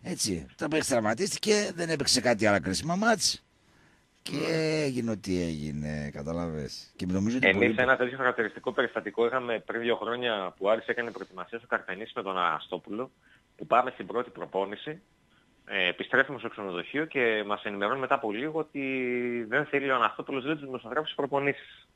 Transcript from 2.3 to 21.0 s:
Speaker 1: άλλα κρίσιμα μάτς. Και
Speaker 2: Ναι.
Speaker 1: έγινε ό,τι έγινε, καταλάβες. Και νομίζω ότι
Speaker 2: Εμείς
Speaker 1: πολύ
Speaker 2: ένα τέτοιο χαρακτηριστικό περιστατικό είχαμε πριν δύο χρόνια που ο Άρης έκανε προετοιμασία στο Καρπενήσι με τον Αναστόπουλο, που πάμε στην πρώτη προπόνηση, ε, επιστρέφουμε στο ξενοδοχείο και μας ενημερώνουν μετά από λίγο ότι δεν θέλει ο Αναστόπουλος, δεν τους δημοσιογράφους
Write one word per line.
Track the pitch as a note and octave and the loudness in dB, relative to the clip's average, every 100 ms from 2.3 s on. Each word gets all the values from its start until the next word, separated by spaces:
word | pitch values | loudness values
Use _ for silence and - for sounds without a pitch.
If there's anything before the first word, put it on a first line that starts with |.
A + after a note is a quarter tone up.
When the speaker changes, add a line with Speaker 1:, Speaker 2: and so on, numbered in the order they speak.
| A2 G#2+ | 6 6
Speaker 1:
άλλα | G2+ | 6
κρίσιμα | E2+ F#2+ D3+ F3+ | 4 0 0 2
μάτς. | A3 G#3 - - _ _ _ _ _ _ _ _ | 4 4 2 -2 _ _ _ _ _ _ _ _
Και | - D3 | -6 -4
Speaker 2:
Ναι. | E3 D#3+ D#3 D#3 | 0 0 2 2
Speaker 1:
έγινε | D3 B2 A#2 | 0 0 -2
ό,τι | G#2 G2 F2+ | -2 0 2
έγινε, | E2+ D#2 D2+ D2 D2+ D2+ D2 | 2 -2 -4 -4 -4 -4 -6
καταλάβες. | D2 D2 E2+ E2+ D#2 C2 - - - | -6 -4 -2 -2 -4 -6 -10 -14 -6
Και | F2+ | 0
νομίζω | F#2 G#2 B2 | 2 2 4
ότι | G2 | 6
Speaker 2:
Εμείς | F#2+ A#2+ | 6 4
Speaker 1:
πολύ | A2+ | 4
Speaker 2:
ένα | B2+ B2+ | 4 4
τέτοιο | B2+ C3 | 2 2
χαρακτηριστικό | B2+ A#2+ G#2+ - - | 0 2 -2 -2 -4
περιστατικό | A#2+ A#2+ A2 G#2 G#2+ A#2 | 0 0 -2 -4 0 2
είχαμε | B2+ B2 A2 - | 2 -2 -4 -4
πριν | A2 | -2
δύο | A#2 A2 | 0 0
χρόνια | G#2+ A#2+ B2 G#2+ F#2 - | 0 -2 -2 -2 -4 -2
που | F#2+ | 2
ο | |
Άρης | A2+ - | 2 2
έκανε | A#2 A#2 | -2 -2
προετοιμασία | G2 F#2+ F#2 F2 A#2 | -6 -12 -10 -10 -10
στο | - | -4
Καρπενήσι | A2+ - F#2+ A2+ B2 | -4 -4 -8 -8 -6
με | |
τον | G2 F#2 | -4 0
Αναστόπουλο, | F2 D#2 - F2 - G#2 C3 _ _ - _ _ | 0 0 -4 -10 -6 -8 -8 _ _ -20 _ _
που | - | 2
πάμε | A#2 B2+ | 2 2
στην | - F#2+ | -6 -6
πρώτη | G#2+ B2 | -4 -6
προπόνηση, | - F2 F#2 G2 G#2 - D#3+ _ _ _ _ _ _ | -10 -4 -2 -2 -6 -10 -12 _ _ _ _ _ _
ε, | - G2+ F2+ | -6 0 0
επιστρέφουμε | - G2 B2+ C3+ C3 | 0 0 2 2 -2
στο | A2+ | -8
ξενοδοχείο | - G2 F2 E2+ C#3+ | -6 -6 -4 -4 -4
και | D#3 C#3 A#2+ A2 G2+ | -2 0 2 2 -2
μας | G#2 | -4
ενημερώνουν | A2 G2+ G2+ C3+ | -4 -2 -2 -2
μετά | C3 | 0
από | C#3 G#2+ | 0 0
λίγο | G#2 D3+ D#3 | -4 -4 -4
ότι | D#3 C#3+ C3+ C3 B2 B2 B2 A#2+ A2 | -6 -6 -4 -2 -2 -2 -2 -4 -2
δεν | C3 D3 | -2 0
θέλει | C#3+ C3+ | -2 0
ο | |
Αναστόπουλος, | C3 A2 - - C3+ | 2 2 0 -6 -4
δεν | C3 D#3+ | -2 -4
τους | |
δημοσιογράφους | C#3 B2+ A2+ C3+ | -6 -10 -4 -4